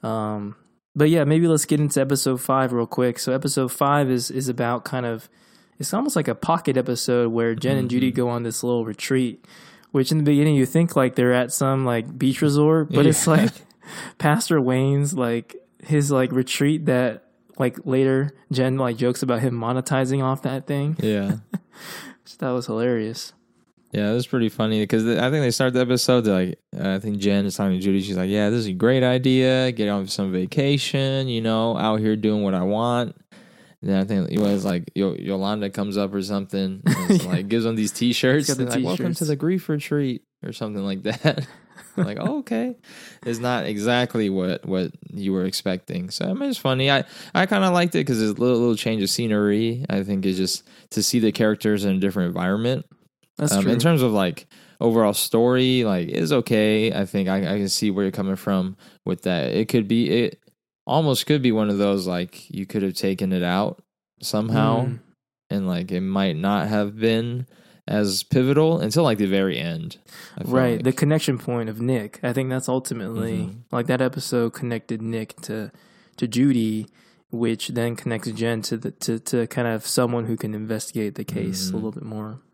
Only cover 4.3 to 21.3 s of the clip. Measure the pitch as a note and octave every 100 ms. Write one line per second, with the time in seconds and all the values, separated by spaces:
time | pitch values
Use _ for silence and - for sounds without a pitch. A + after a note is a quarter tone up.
4.3 | C3 B2+ B2 A#2+ A#2+ - C3 B2 A2+ -
5.3 | _ _ _ _ _ C#3+ G3 C#4+ G#3+ C#3
6.3 | A#2 - E3 - B2+ B2+ A#2+ - B2 A#2+
7.3 | A#2 A#2 A2+ B2+ C3+ B2+ B2 B2+ B2+ B2
8.3 | A#2+ A#2 A2 B2 A#2+ A2+ G#2 - C3 B2+
9.3 | - _ - - - _ C#3+ C3 D#3 D3
10.3 | C#3+ D3+ D3 C3 D#3+ E3+ - C3 B2+ B2
11.3 | B2 B2 - C#3 C3+ B2+ A#2+ C3+ B2+ C3
12.3 | C3 D#3 C#3+ D3+ D#3+ F#3 C#3 D3 D#3 -
13.3 | D#3+ A3 - - _ - - - - D3+
14.3 | D3+ - D#3+ B2+ B2+ C3+ C#3 C#3+ C3 A#2+
15.3 | A#2 - - _ _ - D3+ C#3+ C3+ B2+
16.3 | B2+ B2+ - C#3+ D#3 D3 B2+ B2+ A2 _
17.3 | _ _ - B2+ - - C3 C3+ C3 D3
18.3 | - _ B2+ C3 C3 B2+ A2+ B2 B2 B2+
19.3 | A#2+ B2+ A#2+ A#2 B2+ B2+ C3+ C3 C#3 C3
20.3 | C3+ C3 C3 - C#3+ C#3+ D#3+ A2 G#2 G2